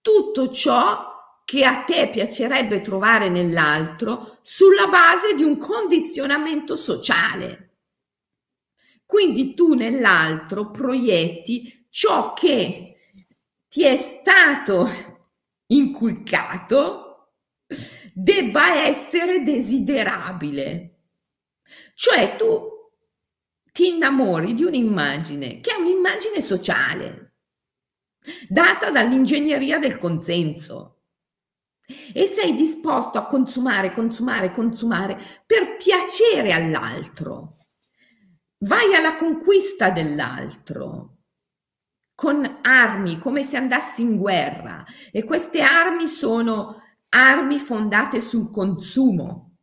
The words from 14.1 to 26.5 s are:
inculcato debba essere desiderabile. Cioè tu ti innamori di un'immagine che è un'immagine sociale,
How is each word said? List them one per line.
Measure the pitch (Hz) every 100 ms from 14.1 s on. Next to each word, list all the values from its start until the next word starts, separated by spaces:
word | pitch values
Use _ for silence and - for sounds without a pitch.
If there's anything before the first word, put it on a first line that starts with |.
| - - 381 320 285 - 185 220 - - - _ _ _ _ _
inculcato | 285 269 - 233 - - 151 - 180 - 269 330 403 - - _ _ _ _ _ - - - -
debba | 185 190 403 233 294 339 311
essere | 302 294 - 349 349 359
desiderabile. | 277 269 202 254 190 269 196 180 170 180 147 139 139 170 175 _ _ _ _ _ _ _ _ - -
Cioè | - 494 359 202
tu | - 453 440 - - _ _ _ _ _ _ _ _ _ -
ti | 359
innamori | 339 277 277 214 165 180
di | 233
un'immagine | 359 277 226 190 143 147 160 143 131 -
che | -
è | 427
un'immagine | 339 381 370 415 427 403
sociale, | -